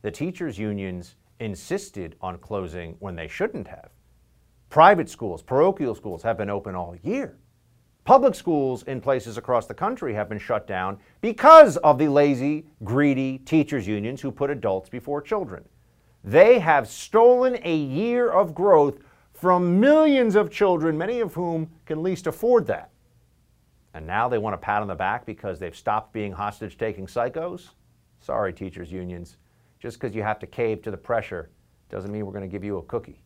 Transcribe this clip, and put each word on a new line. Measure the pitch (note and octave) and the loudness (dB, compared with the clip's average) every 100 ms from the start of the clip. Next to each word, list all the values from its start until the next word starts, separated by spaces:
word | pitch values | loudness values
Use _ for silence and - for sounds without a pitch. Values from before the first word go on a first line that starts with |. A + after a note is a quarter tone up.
The | A2 | -8
teachers' | - E3+ F3+ E3 G#2 | -6 -8 -6 -8 -6
unions | G#2+ G2+ F#2+ F2+ E2+ _ _ _ | -6 -4 -6 -8 -14 _ _ _
insisted | A2+ F#2+ - F#3+ - G3+ - - | -10 -10 -8 -8 -8 -14 -14 -10
on | F#2 F2+ | -10 -10
closing | - G2+ F2+ F2 E2 - | -8 -8 -6 -10 -12 -14
when | G2+ E2+ | -12 -12
they | D#2+ | -12
shouldn't | - A3 - - | -6 -6 -6 -14
have. | - - _ _ _ _ _ _ _ _ | -18 -20 _ _ _ _ _ _ _ _
Private | D3+ F3 F#3+ C3+ | 8 8 8 0
schools, | - A2 E2 | -8 -10 -10
parochial | - C3 F3+ F#3+ C3+ G#2 | -2 2 2 0 -6 -6
schools | G#2 E2+ | -10 -6
have | A2+ G#2+ | -4 -4
been | G2+ | -4
open | G2+ G2+ F#2 | -6 -6 -10
all | F2 F2 | -10 -10
year. | B2 B3+ C4 - _ _ _ _ _ _ - | -6 -6 -6 -14 _ _ _ _ _ _ 4
Public | C4 B3+ | 6 6
schools | - - D3+ C3+ B2+ | 0 -2 0 -2 -4
in | - B2 | -8 -6
places | C3+ C3 A#2 A2+ | -2 -2 -2 -10
across | - A#2+ A2 | -2 -2 -2
the | |
country | - G3 B3+ D3 | -6 -6 -4 -6
have | G#2 G#2 | -4 -6
been | G#2 | -8
shut | - A2 - | -4 -4 -4
down | F#2+ F#2 G2+ _ _ | -6 -6 -8 _ _
because | A3+ A3+ C#4+ D#4+ C4+ E3 | -6 4 10 12 10 6
of | D#3 C3 | 2 4
the | D3+ | 4
lazy, | C#3 D3 B2+ C#3 D3+ D#3 _ | 4 4 2 -2 -4 -8 _
greedy | G#2+ B2+ D3 C3 C3 C3 | -4 0 2 0 -4 -8
teachers' | - D#3 D3 A2 F#2+ | 0 0 2 -4 -4
unions | G#2 G#2+ C3 | -4 -6 -8
who | A2+ | -10
put | - C#3 | -4 -4
adults | C3+ G#2+ F#2+ - | -2 -2 -4 -6
before | B2 - D3 | -14 -8 -10
children. | - G#3+ D3 F#2 - _ _ _ _ _ | -6 -6 -6 -14 -18 _ _ _ _ _
They | G2 C3+ G#3 A#3+ | 2 6 8 6
have | E3 C#3+ C3 | 4 0 0
stolen | - - G#3+ A#3+ B3 B3+ B3 | -14 -2 4 6 6 0 -2
a | E3+ E3 | -4 -4
year | C#3+ C#3+ A#3 A#3+ A#3+ | -4 -4 -2 -2 0
of | E3+ G3 D#3 | 0 0 -2
growth | G3+ D#3+ C#3+ - _ _ _ | 4 4 4 -2 _ _ _
from | - F3 F3+ F3 F#3 | -4 0 2 2 4
millions | C4 D#4 D#4 C4+ A3+ G3+ | 6 6 6 4 4 2
of | G#3 | 0
children, | - G3+ F3 E3 D#3 | 0 2 2 0 -2
many | F#3 A#3+ | -4 -4
of | G#3 | -4
whom | E3 F3 E3 D#3+ - - | -4 -4 -4 -6 -12 -10
can | D#3 | -6
least | F3+ F3+ E3 | -4 -4 -6
afford | - A#3 A#3+ D3 | -2 2 2 2
that. | E2 - _ _ _ _ _ _ _ _ _ _ | -6 -8 _ _ _ _ _ _ _ _ _ _
And | D#2 D#2 | -18 -6
now | G2+ B2 | -2 0
they | A#2+ | -2
want | G#2+ F#2+ | -4 -6
a | |
pat | - G#2 | -2 -2
on | G#2 | -4
the | E2+ | -4
back | F#2+ A#2+ - | -4 -4 -10
because | G#2 G2+ E2 | -12 -10 -10
they've | F2+ - | -12 -8
stopped | - G#2+ - | -4 -4 -4
being | A2+ G#2 | -10 -8
hostage-taking | F2 G#2 - G#2 - A2 G2+ F#2+ | -8 -10 -8 -16 -8 -8 -8 -10
psychos? | A#2+ A#2+ D#3+ E3+ F3+ - _ _ _ _ _ | -6 -6 -6 -10 -12 -18 _ _ _ _ _
Sorry, | - B2 G2 | -8 -4 -4
teachers' | F2 F#2+ - E2 | -6 -14 -14 -14
unions. | F#2 F2+ F2 F2 _ _ _ _ _ | -12 -12 -12 -16 _ _ _ _ _
Just | B2 A2+ | -16 -10
'cause | A#2+ | -8
you | G#2+ | -6
have | G#2 G#2+ | -6 -6
to | - | -10
cave | - A2+ A2 | -4 -4 -4
to | A2+ | -8
the | F#2+ | -12
pressure | - A2+ - F2+ D#2 _ _ _ _ | -4 -4 -4 -12 -12 _ _ _ _
doesn't | G2 G2 | -12 -10
mean | G#2+ G2+ | -10 -10
we're | |
gonna | G2+ F#2+ | -10 -10
give | F#2+ G2+ | -10 -8
you | G2 | -10
a | |
cookie. | - A#2 - - | -8 -10 -10 -20